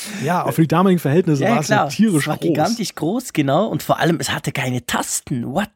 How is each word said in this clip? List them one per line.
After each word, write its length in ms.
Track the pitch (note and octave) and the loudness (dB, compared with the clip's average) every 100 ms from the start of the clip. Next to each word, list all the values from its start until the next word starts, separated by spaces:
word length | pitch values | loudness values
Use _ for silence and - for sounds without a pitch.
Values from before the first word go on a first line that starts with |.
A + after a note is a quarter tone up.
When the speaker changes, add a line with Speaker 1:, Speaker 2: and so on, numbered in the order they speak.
| - G#3 C#3 | -8 -6 -2
Speaker 1:
Ja, 180 | F3 | 0
auch 100 | C#3 | 0
für 100 | C3 | 2
die 40 | D#3+ | 2
damaligen 320 | D#3+ F#3+ F3 | 4 4 4
Verhältnisse 440 | C#3+ D#3 F#3 C#3+ | 2 2 2 2
Speaker 2:
Ja, 80 | F#3+ | 2
Speaker 1:
war's 160 | A#3 D3+ | 0 2
ja 80 | G#3 | 0
Speaker 2:
klar. 140 | D3+ | 0
Speaker 1:
tierisch 340 | C#3+ A3 D#3+ | 2 2 2
Speaker 2:
Es 40 | D3+ | 0
war 100 | D3+ | -2
Speaker 1:
groß. 100 | E3+ | 0
Speaker 2:
gigantisch 480 | D3+ E3 A#3 F#3 - | 2 0 -2 -6 -4
groß, 380 | D3+ A#3 - | -2 -2 -4
genau. 340 | - C#3 D3 A3 | -2 2 2 2
Und 160 | D3+ | -2
vor 160 | - - | -2 0
allem, 180 | D#3 D#3 | 0 0
es 120 | A#2 | -2
hatte 200 | - - | -4 -4
keine 360 | B2+ C3 B2 - | -4 -2 -4 -2
Tasten. 580 | - - - - C3 A2+ | -4 -4 -6 -6 -6 -4
What 240 | C#3+ G#3 | -2 -4